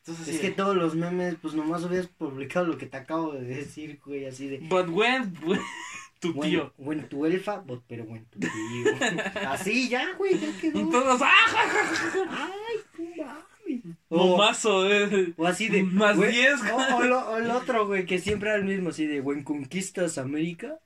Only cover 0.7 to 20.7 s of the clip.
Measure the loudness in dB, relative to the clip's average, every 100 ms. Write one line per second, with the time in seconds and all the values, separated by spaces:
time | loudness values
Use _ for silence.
0.7 | 2 2 0 -2 -2 -2 -4 -4 -4 -2
1.7 | -2 -2 -2 -4 _ -8 -6 -4 -2 0
2.7 | -2 -6 -12 -6 -4 -4 -6 -8 -8 -8
3.7 | -12 -14 -14 -10 -8 -8 -10 -8 -8 0
4.7 | 0 2 2 2 2 -2 -6 -2 -2 -2
5.7 | -12 -14 -14 -18 _ -4 -2 0 0 -2
6.7 | _ -6 -6 -6 -2 0 0 -2 -6 -8
7.7 | -12 _ -12 -10 -14 -16 -6 -6 -4 -6
8.7 | -2 0 2 -2 -2 -4 -4 -4 -2 0
9.7 | 0 0 0 -2 -2 -2 -2 -4 -2 -2
10.7 | 0 2 2 4 4 6 6 6 4 2
11.7 | 2 0 0 -2 -2 -4 -4 -6 -8 -6
12.7 | -8 -8 -12 -12 -8 -10 -12 -18 _ -8
13.7 | -8 -8 -16 _ 4 6 6 4 4 2
14.7 | 4 4 4 4 2 2 2 0 0 2
15.7 | 2 4 4 6 6 6 6 4 4 0
16.7 | 2 2 4 4 2 2 -2 0 0 0
17.7 | 0 2 0 0 -2 0 -2 0 0 2
18.7 | 0 -2 -2 -2 0 -2 -4 -4 -6 -4
19.7 | -6 -6 -2 -2 -2 -4 -2 -4 -4 -10